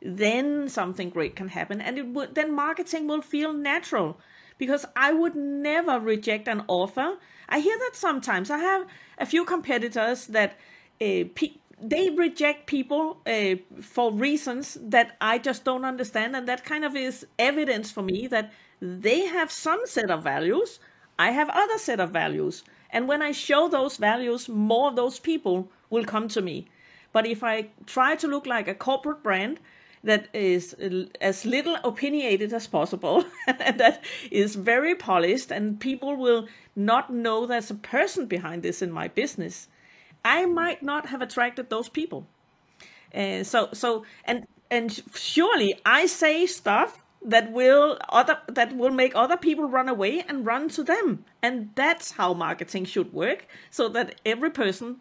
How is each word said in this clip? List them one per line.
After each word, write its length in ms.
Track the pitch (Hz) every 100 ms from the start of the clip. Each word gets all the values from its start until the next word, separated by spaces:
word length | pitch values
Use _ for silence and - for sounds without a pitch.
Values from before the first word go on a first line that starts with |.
then 680 | 185 185 208 233 285 294 285
something 400 | 233 185 185 175
great 260 | 170 151 -
can 140 | 190
happen. 320 | 175 156 202
And 160 | - 262
it 100 | 247
would, 280 | 262 269 302
then 180 | 311
marketing 540 | 285 294 320 359 330 302
will 140 | 302
feel 320 | 294 294 311
natural, 640 | 294 285 320 - 254 160 - _ - - -
because 280 | 254 285 - 247
I 160 | 277
would 240 | 320 339 311
never 640 | 285 285 294 311 339 247
reject 480 | 220 214 220 214 214
an 160 | 208 -
offer. 500 | 180 190 254 302 381 - - -
I 100 | 294
hear 180 | 320 453
that 180 | 494 -
sometimes. 540 | 370 269 254 190 202
I 100 | 294
have 280 | 359 392 370 - - -
a 80 | -
few 180 | 320 349
competitors 840 | 359 277 240 233 226 220 247 -
that, 260 | 214 202 - - - _ -
uh, 260 | 214 185 175 -
pe-, 240 | 311 - _ -
they 280 | 220 302 381
reject 580 | 302 339 - 294 294 -
people, 500 | 285 262 294 311 - -
uh, 280 | 220 202 185 - -
for 320 | 208 - 240
reasons 640 | 208 277 294 285 247 285 -
that 360 | 220 240 233 -
I 200 | 220 240
just 260 | 269 254 262
don't 200 | 254 262
understand. 500 | 254 254 220 226 262
And 120 | 247
that 160 | 247
kind 220 | - 302 302
of 100 | 269
is 320 | 262 254 - -
evidence 540 | 247 294 294 220 214
for 100 | -
me 260 | 190 190 247
that 260 | 233 214 - _ -
they 440 | 185 180 202 294 370
have 260 | 349 320
some 300 | - 311 370 508
set 240 | 262 208
of 140 | 160
values. 560 | 156 139 165 277 453 - - _ _ -
I 140 | 185
have 180 | 254 294
other 280 | - 415 440
set 220 | - 202
of 120 | 175
values. 520 | 165 160 151 151 160 - _ _
And 160 | - 254
when 140 | 294
I 100 | 302
show 360 | 285 - 285 330
those 300 | 285 269 -
values, 500 | 214 240 247 240 240
more 420 | 214 214 233 285
of 60 | 247
those 240 | 247 262
people 500 | - - 202 180 185 _ -
will 160 | 233 214
come 220 | 214 220
to 120 | 214
me. 260 | 185 143 170 _ - - _
But 140 | 220 220
if 180 | 226
I 260 | 240 220 214 - -
try 300 | 262 262 311
to 100 | 302
look 180 | 285 277
like 220 | 240 208
a 80 | 190
corporate 480 | - 269 294 302
brand 360 | 214 190 214 330 - - - -
that 240 | 208 208 208
is 420 | 214 190 180 180 -
l-, 280 | 196 185 180 -
as 260 | 196 190 214
little 320 | 254 302 320
opinionated 680 | 247 214 285 294 254 196 214
as 140 | 233 -
possible, 580 | 165 165 180 160 202 - -
<laughs> 120 | -
and 320 | - - -
that 240 | 233 - - - 254
is 240 | 202 208 208
very 400 | 196 247 311 349
polished, 560 | - 180 170 254 -
and 280 | - 214 208
people 360 | 262 262 277 285
will 320 | 254 233 214 - - -
not 360 | 208 240 254
know 340 | 247 233 220 240
there's 260 | 240 220
a 40 | 208
person 520 | - 254 381 370 254
behind 360 | 180 170 170
this 180 | 175 175
in 100 | 180
my 160 | 165 165
business, 600 | - 277 - 170 - - _ _ - - -
I 220 | 226 302 359
might 380 | 339 339 -
not 240 | 277 294 294
have 140 | 262
attracted 480 | 254 - 240 247 247
those 200 | 220 240
people. 380 | - 330 - - _ _ _ _ _ - - -
Uh, 300 | - 196 190
so, 260 | 196 240 208
so, 320 | 214 240 220 220 - -
and, 200 | 240 - _ -
and 320 | 240 233 208 -
surely 640 | - - 302 370 466 - - -
I 200 | 269 359
say 400 | - 311 311 359
stuff 580 | - - 214 427 - - _ 233
that 260 | 226 226
will 460 | 226 254 285 294 - -
other, 280 | 233 269 302 -
that 280 | 254 233 254
will 160 | 247
make 240 | 262 254 220
other 220 | 254 349
people 280 | 330 302 294
run 240 | 254 262
away 340 | 226 196 277 -
and 180 | 277 220
run 240 | 247 302
to 140 | -
them. 420 | 285 381 370 175 - _
And 300 | 202 254 208 -
that's 360 | 285 330 -
how 220 | - 180
marketing 520 | 175 160 170 160 196 180
should 260 | 202 180
work, 340 | 147 196 381 - - -
so 180 | - 226
that 320 | 226 - - 214
every 260 | 233 311
person 460 | 311 208 190 233 254